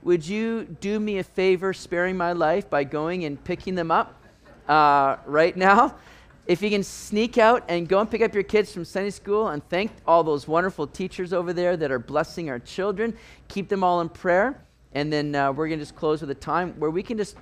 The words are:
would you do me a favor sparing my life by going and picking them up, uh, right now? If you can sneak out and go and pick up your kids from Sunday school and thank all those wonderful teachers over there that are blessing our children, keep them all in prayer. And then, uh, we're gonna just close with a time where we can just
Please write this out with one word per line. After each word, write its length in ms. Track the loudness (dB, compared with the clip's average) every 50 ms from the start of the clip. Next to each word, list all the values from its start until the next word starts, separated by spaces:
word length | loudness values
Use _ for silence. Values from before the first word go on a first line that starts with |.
would 240 | 0 0 0 0 0
you 380 | -2 -4 -4 -2 -2 -4 -6 -8
do 360 | -10 -12 -8 -4 -4 -2 -2
me 180 | -2 -2 -4 -4
a 60 | -6
favor 480 | -6 -4 0 2 2 2 2 0 -2
sparing 460 | -4 -6 -8 -4 -2 -2 0 0 -2 -2
my 140 | -2 -2
life 360 | 0 2 2 2 2 0 -2 -2
by 160 | -2 -2 -2
going 400 | -2 -4 -4 -4 -4 -4 -4 -6
and 180 | -6 -8 -8
picking 320 | -8 -8 -8 -8 -6 -6 -4
them 160 | -4 0 0
up, 320 | 2 0 0 -2 -8 _ -20 -20 _ _ _ -20 -20 -8 -2 2
uh, 480 | 4 6 6 6 6 6 4 2 0 -2 -4
right 320 | 0 2 4 4 4 4
now? 380 | 4 4 6 6 6 6 4 0 -8 -20 -20 -20 -20 -20 -20 -20 -8 -2
If 140 | -2 0 0
you 80 | 0 0
can 140 | 0 -2
sneak 560 | -2 -4 -8 -14 -10 -4 -2 0 0 2 4 6
out 260 | 6 6 6 4 2 -2
and 200 | -4 -2 0 2
go 120 | 2 2
and 100 | 2 0
pick 100 | 0 0
up 140 | 0 0 0
your 80 | -2
kids 280 | -2 0 2 0 0 0 -4
from 100 | -10 -10
Sunday 240 | -8 -6 -6 -6 -6
school 400 | -8 -8 -6 -4 -2 -2 0 -2
and 180 | -4 -6 -6 -4
thank 220 | -4 -2 -2 -4 -6 -4 0
all 160 | 4 4 4
those 240 | 4 2 0 -2 -2
wonderful 400 | -2 0 0 0 0 -4 -6 -8
teachers 460 | -8 -8 -8 -8 -8 -6 -8 -6 -4
over 220 | -4 -4 -4 -4 -4
there 200 | -2 0 0 0 0
that 120 | -2 -2
are 80 | -2 -4
blessing 520 | -4 -2 -2 -2 -2 -4 -6 -10 -8 -6
our 80 | -8 -8
children, 580 | -10 -10 -8 -4 -4 -4 -2 -2 -4 -4 -6 -8 -14 -20 -20 -20 -16 -10
keep 220 | -8 -8 -4 -4
them 120 | -2 0
all 200 | 2 2 2 2
in 80 | 0 -4
prayer. 500 | -6 -4 0 2 4 4 2 0 -2 -8 -16 _ _ _ _ _
And 180 | -6 -4 -2 -2
then, 240 | -2 -2 -2 -2 0
uh, 160 | 0 0 0
we're 160 | 0 -2 -2 -4
gonna 120 | -4 -6
just 160 | -8 -10 -8
close 240 | -4 -2 0 0 -2
with 100 | -4 -8
a 40 | -10
time 400 | -8 -4 -2 -2 -2 -2 -4 -4 -4
where 120 | -4 -2
we 120 | -2 -4
can 140 | -4 -4 -4
just 200 | -6 -6 -6 -8 -8